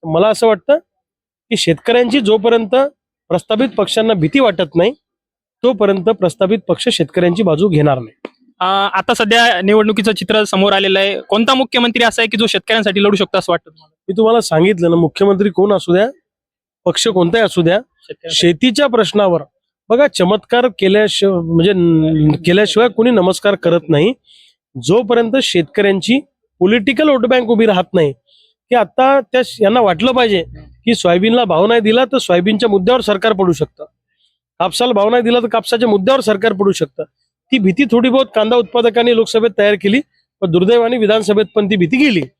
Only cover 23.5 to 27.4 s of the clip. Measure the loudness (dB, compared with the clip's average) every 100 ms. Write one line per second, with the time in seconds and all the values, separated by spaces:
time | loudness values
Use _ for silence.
23.5 | -2 0 -2 0 0 0 -2 _ _ _
24.5 | _ _ -12 0 0 2 0 0 -2 0
25.5 | -2 -2 -2 0 0 0 -2 -2 _ _
26.5 | _ 0 0 0 0 0 2 2 0